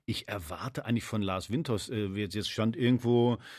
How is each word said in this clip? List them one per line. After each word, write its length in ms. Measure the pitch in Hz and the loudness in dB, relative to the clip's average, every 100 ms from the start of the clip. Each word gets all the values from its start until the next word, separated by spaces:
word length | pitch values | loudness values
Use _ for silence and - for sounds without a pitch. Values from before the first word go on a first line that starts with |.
| - | -6
ich 220 | - - | -6 -6
erwarte 560 | 101 82 87 123 147 113 | -8 -8 -8 -8 -6 0
eigentlich 160 | 117 | 0
von 180 | - 110 | 0 -2
Lars 300 | 95 95 - | 0 -2 -2
Windhorst, 400 | 123 127 104 - | -2 0 -2 -2
äh, 160 | 110 101 | -2 -2
jetzt, 260 | 101 98 104 | -2 -4 -4
jetzt 120 | 98 | -4
stand 280 | - 113 113 | 0 0 4
irgendwo, 640 | 123 120 117 120 120 117 - | 4 4 6 6 4 2 -6